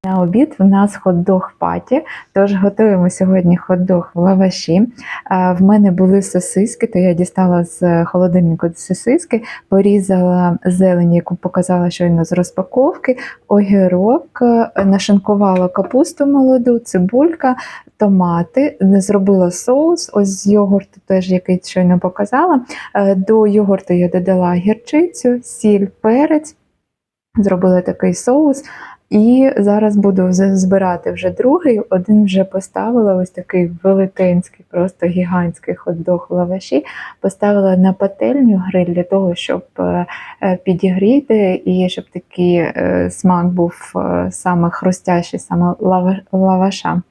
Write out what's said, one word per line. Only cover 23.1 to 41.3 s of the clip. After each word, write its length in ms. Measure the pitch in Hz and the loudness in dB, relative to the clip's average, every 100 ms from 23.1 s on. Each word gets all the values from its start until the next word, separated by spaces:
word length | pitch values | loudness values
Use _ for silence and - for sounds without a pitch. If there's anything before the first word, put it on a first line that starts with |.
до 320 | 196 190 220 214 | 0 2 2 4
йогурту 480 | 202 202 190 - | 2 2 -2 0
я 140 | 175 175 | 0 0
додала 460 | 180 180 185 180 | 0 0 0 0
гірчицю, 840 | 175 185 220 - 302 349 - 247 247 | 0 0 -2 -2 0 0 -2 -2 -2
сіль, 440 | - - 214 202 196 _ | -6 -4 0 2 0 _
перець, 560 | 220 240 311 311 311 _ _ _ _ _ _ _ _ - | 0 2 2 0 -4 _ _ _ _ _ _ _ _ -2
зробила 420 | 202 185 185 180 | 0 2 2 2
такий 340 | 180 175 185 | 0 -4 -4
соус. 500 | 180 - 269 302 269 - - - - _ | -2 0 2 2 0 -8 -20 -20 -20 _
І 380 | 208 220 254 269 240 | 2 4 4 2 2
зараз 400 | 202 208 214 208 | 0 2 2 2
буду 360 | 202 190 185 | 2 2 0
з-, 240 | 185 196 190 | 2 2 2
збирати 560 | 185 190 185 175 175 | 2 2 0 -4 -6
вже 180 | 180 185 | -4 -6
другий, 500 | 180 247 320 311 220 - | 0 0 2 2 -2 0
один 340 | 185 180 214 | -4 2 2
вже 200 | 208 185 | 4 0
поставила, 720 | 190 190 185 190 208 240 208 | -2 -4 -8 -6 -2 0 0
ось 160 | 185 180 | 0 -4
такий 400 | - 180 185 175 175 | -10 -6 -2 -2 -2
велетенський, 840 | 190 196 190 - 185 180 - _ _ | 0 0 0 -2 0 0 -2 _ _
просто 360 | 180 180 _ 175 | -4 -4 _ -4
гігантський 680 | 175 175 180 175 165 - | -2 -2 -2 -4 -6 -10
хот-дог 520 | 175 - 170 165 175 175 | -8 -8 -8 -2 -4 -2
в 60 | |
лаваші. 500 | 180 175 190 - 262 - - - - | -4 -2 -6 -4 -4 -4 -16 -18 -6
Поставила 560 | 196 - 208 208 190 185 | -6 -2 -2 2 2 2
на 160 | 190 | 2
пательню 680 | 190 196 196 226 277 247 196 185 | 2 -4 -2 -2 2 2 2 0
гриль 280 | 185 175 | -2 -2
для 80 | 175 | -2
того, 320 | 175 196 190 | -2 -2 -2
щоб, 280 | 175 - 180 - - | -4 -6 -8 -8 -6
е, 280 | 180 175 175 - - - | -4 -2 -6 -12 -20 -6
е, 160 | 196 180 | -4 -4
підігріти 960 | - 190 190 185 196 277 277 | -2 -2 0 0 2 2 0